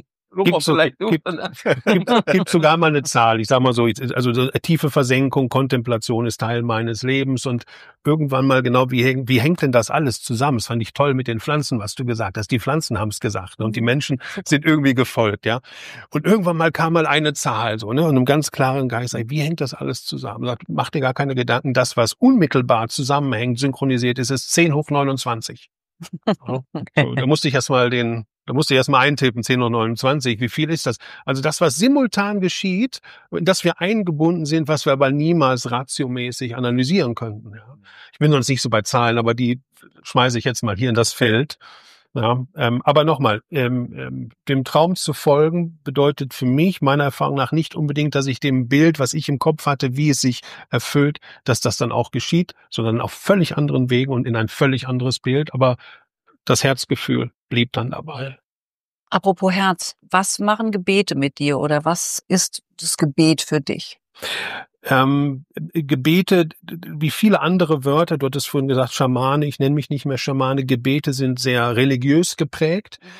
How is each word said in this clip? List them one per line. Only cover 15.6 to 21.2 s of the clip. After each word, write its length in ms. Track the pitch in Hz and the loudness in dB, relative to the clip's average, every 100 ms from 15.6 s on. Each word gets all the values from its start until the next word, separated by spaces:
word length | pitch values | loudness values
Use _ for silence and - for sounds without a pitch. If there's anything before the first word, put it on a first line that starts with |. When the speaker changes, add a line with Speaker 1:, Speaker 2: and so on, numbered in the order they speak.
| - - - - - | -6 -20 -20 -20 -8
Speaker 2:
Und 160 | 151 160 | -2 2
irgendwann 300 | 220 180 165 | 2 2 0
mal 140 | 165 | 0
kam 220 | - 165 | 2 2
mal 140 | 165 156 | 2 2
eine 260 | 147 151 | 2 0
Zahl, 460 | 143 147 110 117 110 | -2 -2 -2 -2 -4
so, 120 | 110 | -2
ne? 120 | 127 | 0
Und 80 | 165 | 2
einem 140 | 131 127 | 4 4
ganz 260 | 147 147 | 2 0
klaren 360 | - 131 139 131 | -2 -2 0 -2
Geist, 280 | 117 123 123 | -4 -6 -6
ey, 120 | 113 | -6
wie 100 | 151 | -4
hängt 200 | 147 165 | -4 -4
das 120 | 135 | -6
alles 320 | - 139 131 - | -6 -8 -8 -10
zusammen? 400 | 139 127 117 123 | -10 -10 -8 -6
Sagt, 240 | 117 - | -8 -6
mach 220 | 160 120 | -4 -4
dir 100 | 151 | -2
gar 140 | 131 | -2
keine 180 | 127 | -2